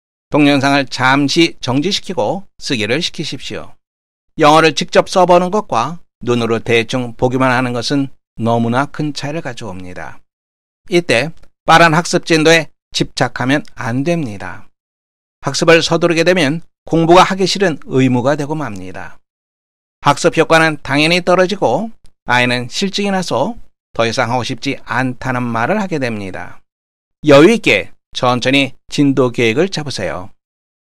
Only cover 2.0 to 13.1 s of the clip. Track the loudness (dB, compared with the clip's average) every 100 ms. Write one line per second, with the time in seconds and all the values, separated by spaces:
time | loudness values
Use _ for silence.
2 | -6 -4 -2 -4 -8 _ -6 -4 -2 -2
3 | -4 -8 -10 -10 -10 -12 -14 -20 _ _
4 | _ _ _ 2 6 6 4 0 0 0
5 | 2 2 4 4 4 -4 -4 -4 -4 -8
6 | -18 _ -2 -2 0 -2 0 0 0 -4
7 | -6 -2 -2 0 0 0 -2 -4 -4 -2
8 | -4 -8 _ -6 -2 0 0 0 -4 -4
9 | -8 -6 -10 -10 -10 -12 -12 -12 -14 -14
10 | -16 -16 _ _ _ _ _ _ -2 -2
11 | 2 0 0 -8 -20 _ 2 6 6 4
12 | 0 -2 0 2 4 4 2 _ _ -6
13 | -4